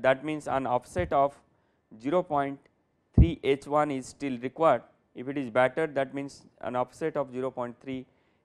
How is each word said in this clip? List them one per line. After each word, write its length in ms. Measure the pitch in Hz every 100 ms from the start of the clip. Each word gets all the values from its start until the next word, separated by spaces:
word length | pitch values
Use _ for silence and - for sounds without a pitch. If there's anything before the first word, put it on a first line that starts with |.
that 240 | 131 135 151
means 220 | 151 143
an 200 | 135 123
offset 460 | 123 - 180 170
of 260 | 143 143 - _ _ _ _ _ 110
zero 200 | 131 180
point 380 | 175 143 139 139 _ _ _ _ _ -
three 240 | 165 151
H 240 | 131 139 139
one 240 | 147 151
is 160 | 135 127
still 300 | - 143 120
required. 420 | 127 156 160 120 - _ _ -
If 120 | 127
it 100 | 143
is 120 | 123
battered, 460 | 123 127 165 156 135
that 180 | 131
means 300 | 139 139 - - -
an 160 | - 123
offset 400 | 127 - 160 147
of 160 | 131
zero 200 | 127 131
point 240 | 127 120 113
three 260 | 135 131 123 _ _ _